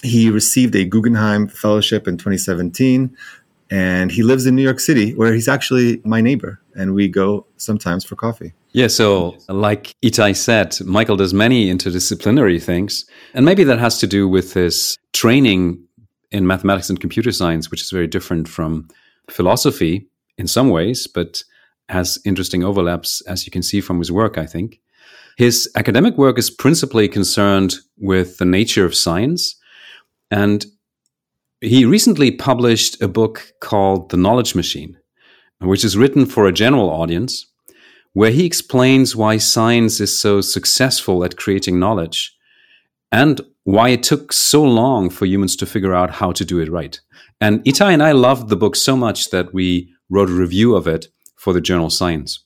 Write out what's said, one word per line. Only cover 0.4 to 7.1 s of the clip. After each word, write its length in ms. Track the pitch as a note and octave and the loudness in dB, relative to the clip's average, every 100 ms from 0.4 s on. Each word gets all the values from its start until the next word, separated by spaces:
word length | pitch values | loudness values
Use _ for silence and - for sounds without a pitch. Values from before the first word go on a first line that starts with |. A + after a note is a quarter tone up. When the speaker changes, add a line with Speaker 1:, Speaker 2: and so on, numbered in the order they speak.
| - C3+ B2 G#2 | 0 2 2 2
Speaker 1:
a 80 | |
Guggenheim 640 | F#2+ A2 A2+ A#2 G#2+ G#2 G#2 | 0 0 2 0 0 0 -2
Fellowship 640 | - G#2+ G#2+ G2+ G#2+ G2 | -4 0 0 0 -2 -4
in 80 | F2 | -6
twenty 200 | G#2 F#2+ | -4 -4
seventeen, 800 | - F2 F2 - C3 B2+ B2+ - - - _ _ _ | -4 -4 -4 0 0 2 -2 -8 -20 -20 _ _ _
and 400 | G2 F#2 F2+ F#2 | -2 0 0 -2
he 100 | A2 | 0
lives 240 | A2+ C3 C3 | 2 2 2
in 80 | |
New 80 | B2+ | 2
York 200 | C3+ B2+ | 2 0
City, 340 | - C#3 G#2+ A2 | 0 2 0 0
where 180 | A2+ | 2
he's 140 | A2+ A2+ | 2 0
actually 540 | C3+ - B2+ A#2+ A2+ | -2 0 2 2 0
my 160 | A2 A2+ | -2 0
neighbor, 400 | A#2 C3+ - G2+ _ - | 0 0 -6 -14 _ -8
and 180 | F#2+ | -4
we 140 | G2 | 0
go 380 | G2+ | 0